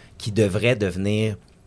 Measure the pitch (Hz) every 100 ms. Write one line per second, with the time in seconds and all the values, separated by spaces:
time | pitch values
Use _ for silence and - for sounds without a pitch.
0 | - - - 101 104 95 117 117 98 87
1 | 98 107 110 101 - -